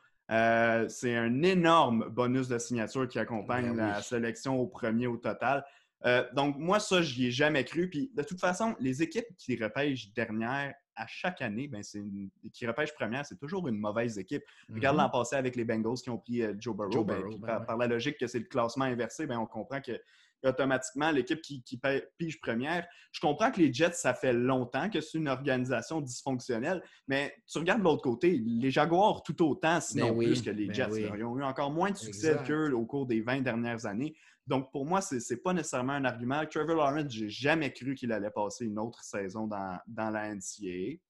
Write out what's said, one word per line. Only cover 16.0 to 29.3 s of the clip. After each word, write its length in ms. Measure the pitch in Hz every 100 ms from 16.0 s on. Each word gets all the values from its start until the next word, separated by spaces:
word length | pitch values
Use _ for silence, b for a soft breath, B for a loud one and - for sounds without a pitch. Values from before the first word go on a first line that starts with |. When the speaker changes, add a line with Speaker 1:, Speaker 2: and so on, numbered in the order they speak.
Speaker 1:
qui 80 | 131
ont 80 | 117
pris, 240 | - 120
euh, 120 | 110 101
Joe 180 | 120 101
Burrow, 160 | 101
Speaker 2:
Joe 140 | 120 107
Speaker 1:
ben, 80 | 95
Speaker 2:
Burrow, 120 | 95
Speaker 1:
puis 80 | 107
Speaker 2:
ben 80 | 113
Speaker 1:
par, 140 | 107
Speaker 2:
ouais. 60 | 113
Speaker 1:
par 100 | 113
la 80 | 120
logique 320 | 117 135 -
que 80 | 120
c'est 140 | 120
le 40 |
classement 400 | 107 131 117 135
inversé, 420 | 131 120 113 - 151
ben, 120 | 117
on 80 | 110
comprend 340 | 110 98 135
que 120 | 127 110 b b b b
automatiquement, 680 | 131 131 135 127 - 135 156
l'équipe 280 | 143 123 156
qui, 220 | - 135
qui 160 | - 123
paie, 260 | 135 135 - -
pige 220 | 165 151
première. 440 | - 117 143 175 175 B B
Je 80 | -
comprends 320 | 156 147 226
que 80 | 202
les 120 | 147
Jets, 200 | 127 170
ça 200 | - 135
fait 200 | 120 131
longtemps 580 | 120 123 131 120 131 185
que 100 | 165
c'est 180 | 147 160
une 100 | 151
organisation 720 | 127 139 127 127 117 - 160
dysfonctionnelle, 840 | 131 123 139 127 - 113 143 190 - B -
mais 260 | 139 143 - -
tu 120 | 151
regardes 200 | 170 220
de 60 |
l'autre 180 | 180 143
côté, 400 | 139 117 175 151
les 260 | 110 117 135
Jaguars 500 | 143 156 175 208 165
tout 180 | -